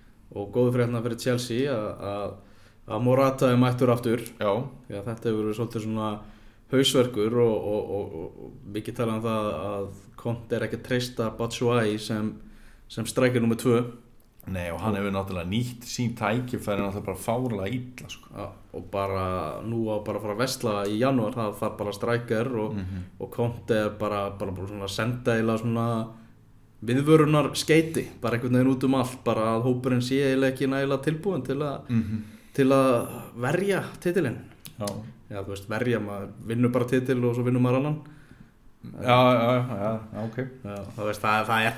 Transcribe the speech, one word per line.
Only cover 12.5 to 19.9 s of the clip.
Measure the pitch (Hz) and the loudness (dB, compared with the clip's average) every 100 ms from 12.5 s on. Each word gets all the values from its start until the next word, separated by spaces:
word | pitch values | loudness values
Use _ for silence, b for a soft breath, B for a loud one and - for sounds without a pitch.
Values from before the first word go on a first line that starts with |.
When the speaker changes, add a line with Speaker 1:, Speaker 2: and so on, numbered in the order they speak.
| B B B B | B B B B
Speaker 1:
sem | - 110 | -8 -4
striker | - 127 120 | 2 2 4
númer | 113 113 | 2 2
tvö. | 127 117 120 - - - - _ - | 4 4 2 -8 -20 -20 -20 _ -8
Speaker 2:
Nei, | 92 87 | -6 -4
og | 82 | -4
hann | 107 101 | -2 0
hefur | 101 | 0
náttúrulega | 98 98 90 87 | -2 -4 -6 -2
nýtt | 110 127 120 | -2 -2 -6
sín | - - 117 - | -8 -4 -2 -2
tækifæri | 104 120 123 107 - 101 | 0 0 -2 -4 -2 -2
náttúrulega | 101 101 | -2 -4
bara | 95 90 | -6 -6
fáránlega | - 123 127 101 98 | -2 -2 -2 -2 -4
illa, | 127 123 - - | -6 -8 -14 -14
sko. | - - - | -16 -14 -12
Speaker 1:
Já, | 101 - - | -12 -12 -14
og | - 95 | -14 -6
bara | 101 98 95 92 92 78 55 | -2 0 0 0 -2 -4 -6
nú | 107 117 | -4 -2
á | 110 | 0